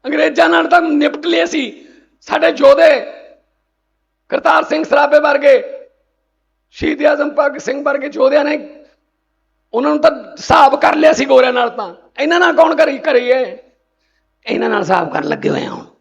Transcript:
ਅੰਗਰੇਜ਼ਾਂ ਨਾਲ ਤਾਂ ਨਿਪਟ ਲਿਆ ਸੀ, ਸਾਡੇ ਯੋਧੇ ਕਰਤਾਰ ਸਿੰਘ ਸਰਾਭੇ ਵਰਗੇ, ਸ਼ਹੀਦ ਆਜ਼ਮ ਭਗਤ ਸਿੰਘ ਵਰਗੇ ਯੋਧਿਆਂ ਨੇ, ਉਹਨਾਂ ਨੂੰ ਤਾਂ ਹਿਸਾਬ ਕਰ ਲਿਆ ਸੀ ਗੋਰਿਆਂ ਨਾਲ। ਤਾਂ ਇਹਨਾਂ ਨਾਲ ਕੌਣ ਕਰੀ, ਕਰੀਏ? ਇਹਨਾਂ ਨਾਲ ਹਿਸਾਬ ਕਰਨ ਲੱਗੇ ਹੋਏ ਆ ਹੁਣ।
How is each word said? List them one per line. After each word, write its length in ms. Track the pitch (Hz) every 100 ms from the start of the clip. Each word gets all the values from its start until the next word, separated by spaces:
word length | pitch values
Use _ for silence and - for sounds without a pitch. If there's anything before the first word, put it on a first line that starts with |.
| 262
ਅੰਗਰੇਜ਼ਾਂ 440 | 302 311 311 330
ਨਾਲ 180 | 339 320
ਤਾਂ 140 | 349
ਨਿਪਟ 440 | 330 294 294 302 330
ਲਿਆ 200 | 339 339
ਸੀ, 420 | 320 240 - - _ _ _
ਸਾਡੇ 260 | - 311 320
ਯੋਧੇ 540 | 302 277 294 330 269 - - - _ _ _ _ _ _ _ _ _ _
ਕਰਤਾਰ 340 | - - 320
ਸਿੰਘ 200 | 320 302
ਸਰਾਭੇ 360 | 311 - 285 302
ਵਰਗੇ, 440 | 302 277 285 262 - - - _ _ _ _ _ _ _ _
ਸ਼ਹੀਦ 360 | - 311 294 294
ਆਜ਼ਮ 240 | 294 294 302
ਭਗਤ 220 | 285 269
ਸਿੰਘ 220 | - 277
ਵਰਗੇ 260 | 285 285 277
ਯੋਧਿਆਂ 320 | - 262 285 294
ਨੇ, 400 | 302 - - _ _ _ _ _ _ _ _ _
ਉਹਨਾਂ 180 | 226 285
ਨੂੰ 100 | 302
ਤਾਂ 100 | 320
ਹਿਸਾਬ 680 | 269 - - - 320 277 294
ਕਰ 140 | 320 311
ਲਿਆ 180 | 311
ਸੀ 120 | 320 269
ਗੋਰਿਆਂ 280 | 262 254
ਨਾਲ। 160 | 247 233
ਤਾਂ 260 | - 190 170 _ -
ਇਹਨਾਂ 200 | 294 339
ਨਾਲ 160 | 349 294
ਕੌਣ 200 | 320 311
ਕਰੀ, 220 | 302 277
ਕਰੀਏ? 600 | 302 254 247 262 247 - _ _ _ _ _ _ _ _ 226
ਇਹਨਾਂ 240 | 220 226
ਨਾਲ 120 | 208
ਹਿਸਾਬ 320 | 170 185 165
ਕਰਨ 100 | -
ਲੱਗੇ 260 | 147 151 147
ਹੋਏ 160 | 135 117
ਆ 40 |
ਹੁਣ। 160 | - - _